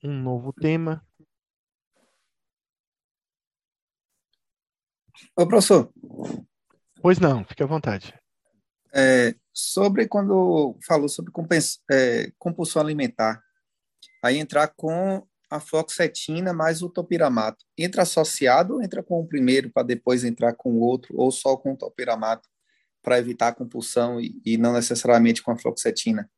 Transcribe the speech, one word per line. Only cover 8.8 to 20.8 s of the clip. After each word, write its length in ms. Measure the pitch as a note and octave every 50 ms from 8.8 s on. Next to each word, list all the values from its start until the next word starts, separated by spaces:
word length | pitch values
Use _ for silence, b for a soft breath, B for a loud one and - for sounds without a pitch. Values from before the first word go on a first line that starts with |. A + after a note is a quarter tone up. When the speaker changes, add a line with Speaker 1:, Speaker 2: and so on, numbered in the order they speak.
| _ _ -
Speaker 2:
É, 400 | C#3 C3+ C3 C3 B2+ B2 - A#3 _ _ _
sobre 560 | _ - - - - F#3 G3 G#3+ G3 G#3+ A3+ -
quando 720 | - G#3 G3 G3 G3+ F#3 F3+ F3+ E3+ D#3 D3 C3 - - -
falou 240 | - E3+ D3+ C#3+ C#3+
sobre 200 | - - E3+ E3+
compens-, 480 | - - E3 D#3+ F3 D#3+ D3+ - - _ _ -
é, 420 | C#3 C3+ C3 B2 A#2 A#2 A2+ - _ _
compulsão 420 | - F3+ E3+ - E3+ D#3 - E3
alimentar, 600 | D3+ D#3 D#3 D3 C#3 A#2 - - A2+ A2 A2 A2+ _ _ _ _ _ _ _ _ _ _ _ _ b b b b -
aí 140 | A#2+ C3 D3
entrar 300 | D#3 - - D3 D3+ D3+
com 580 | _ - - D#3+ D#3+ F3 F#3+ G3 F#3+ G3 - _ _ _ _ _
a 100 | D3+ D3+
fluoxetina 960 | - - - D#3+ D#3 - - - F3 D3+ D#3 - - - D#3 E3+ F#3 F#3 F3
mais 260 | D#3+ D#3 D#3+ E3 D#3+
o 80 | F3 F3
topiramato. 800 | _ - F3 - F3 E3 D#3 C#3 B2 A2+ G#2+ A2 A2 _ _ _ _
Entra 240 | - E3 G#3 G3 -
associado 760 | F3+ - - E3 D#3 D#3 - - C#3+ B2+ B2 C#3+ F3+ F#3 C4+
ou 60 | C4+
entra 200 | A3+ F#3+ - -
com 180 | - _ F3+ E3+
o 80 | E3 E3
primeiro 420 | D#3 C#3+ B2+ B2+ C3 C3+ B2+ A#2
pra 120 | - C3
depois 420 | B2 A#2+ B2+ A#2 _ B2+ B2+ B2 B2
entrar 300 | A#2+ A#2 - B2+ A#2+ A#2
com 180 | _ - B2+
o 80 | A#2 A2+